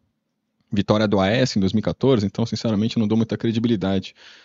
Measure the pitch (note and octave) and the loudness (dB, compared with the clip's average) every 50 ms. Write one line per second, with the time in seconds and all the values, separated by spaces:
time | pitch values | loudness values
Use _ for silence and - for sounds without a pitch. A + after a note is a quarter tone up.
0 | _ _ _ _ _ _ _ _ _ _ _ _ _ _ - G2+ G2 - G#2+ G#2+ | _ _ _ _ _ _ _ _ _ _ _ _ _ _ -4 -2 0 2 2 2
1 | A2 G#2 G#2+ G2 F#2+ F#2+ A2 C3 C3 A#2+ - G#2+ F#2+ F#2 A2 G#2+ G2+ F2 E2 - | 2 2 2 2 2 2 2 2 0 0 0 0 0 0 0 0 -2 -2 -2 0
2 | - C3 C3+ G#2+ G2+ G2 - - A#2 - - - - A#2 G#2+ G2+ A2 A2+ - A#2+ | 2 2 2 2 0 -2 -2 -4 -4 -4 -4 -4 -4 -2 -2 0 -2 -2 -2 -2
3 | A2 G#2 A2 A2+ A2+ A2+ G#2+ G#2 - A#2 G#2+ A#2 A2+ A#2 A#2 G2 F#2 F#2+ G2 F#2+ | -2 0 0 0 0 -2 -2 -4 -2 -2 -2 0 0 0 0 0 0 -2 -2 -2
4 | F#2+ - - - - - - - - | -4 -6 -12 -20 -20 -20 -20 -20 -20